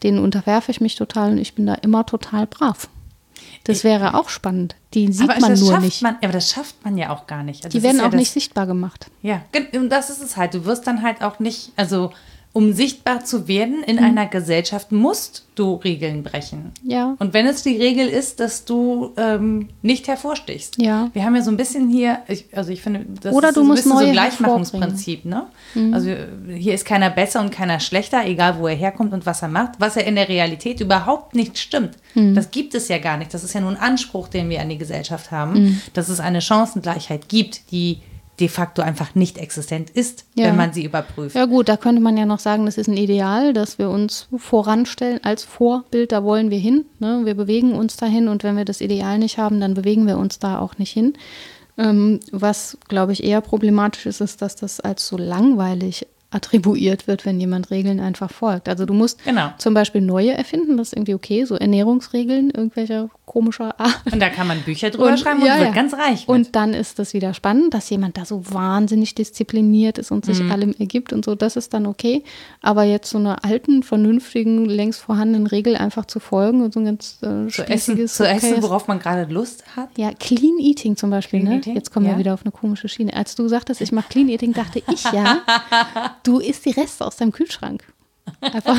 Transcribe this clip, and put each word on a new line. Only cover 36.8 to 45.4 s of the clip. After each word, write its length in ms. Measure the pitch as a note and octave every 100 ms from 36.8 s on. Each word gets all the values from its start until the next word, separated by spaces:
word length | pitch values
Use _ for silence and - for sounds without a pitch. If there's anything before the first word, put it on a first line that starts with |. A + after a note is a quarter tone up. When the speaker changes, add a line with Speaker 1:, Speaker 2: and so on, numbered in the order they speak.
| E3 E3+ - D3+ -
Speaker 2:
gibt, 420 | A3 - - -
die 280 | F3+ F3 E3+ - - - -
de 100 | E3+
facto 340 | - E3+ -
einfach 320 | D#3+ D3+ D#3
nicht 240 | F#3 F3 -
existent 500 | D#3+ - D3+ D#3+ D#3+
ist, 380 | A#3+ A#3+ - -
Speaker 1:
Ja. 140 | A#3 A3
Speaker 2:
wenn 80 | F3
man 180 | E3+
sie 100 | D#3+
überprüft. 500 | D3+ D#3 - - D3
Speaker 1:
Ja 120 | B3+ B3+
gut, 240 | B3+ A3
da 80 | G#3
könnte 240 | A#3+ A#3+
man 160 | A3+ A3
ja 80 | G#3+
noch 120 | G#3
sagen, 280 | G#3 G#3+ G#3+
das 100 | G#3
ist 100 | G#3+
ein 120 | G3+
Ideal, 560 | G3+ G3+ F#3+ G#3+ C#4+
das 240 | A3+ G#3 -
wir 100 | G3+
uns 400 | G3+ G#3 - - B3+
voranstellen 840 | - A3 G#3 A3 B3 - B3 A#3+
als 180 | G#3 A3